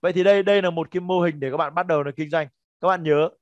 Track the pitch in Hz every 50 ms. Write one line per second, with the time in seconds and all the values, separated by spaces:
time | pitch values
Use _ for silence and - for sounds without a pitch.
0 | - 175 180 180 180 196 202 202 190 190 202 202 185 180 170 165 160 - - 180
1 | 180 180 185 180 175 175 160 147 139 135 131 156 165 143 147 170 185 185 165 151
2 | 143 143 139 - 156 151 151 165 151 131 _ _ _ _ _ _ - 180 185 180
3 | 165 156 147 147 156 170 - _